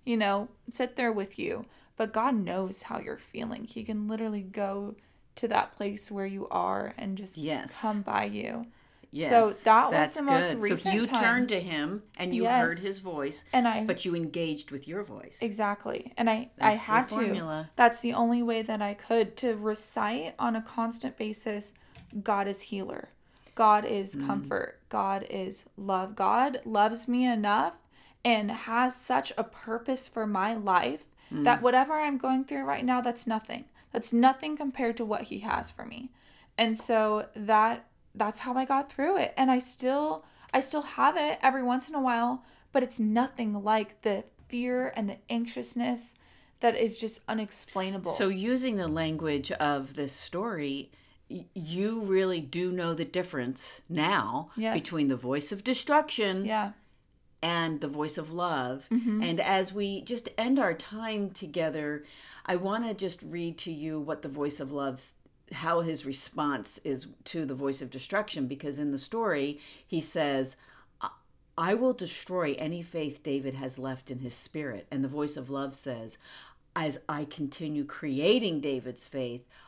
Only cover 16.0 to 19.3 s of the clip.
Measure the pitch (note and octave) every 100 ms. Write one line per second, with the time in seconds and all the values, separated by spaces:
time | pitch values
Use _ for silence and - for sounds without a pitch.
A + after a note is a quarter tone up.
16 | - - A3+ A3 B3 - G#3+ G#3+ - A3+
17 | B3+ G#3+ G#3 G3 E3 D#3 D#3 - A#3+ A#3
18 | A#3 - A#3 A#3+ A#3 A3+ A3 G#3+ G3+ G3+
19 | - A#3 G#3+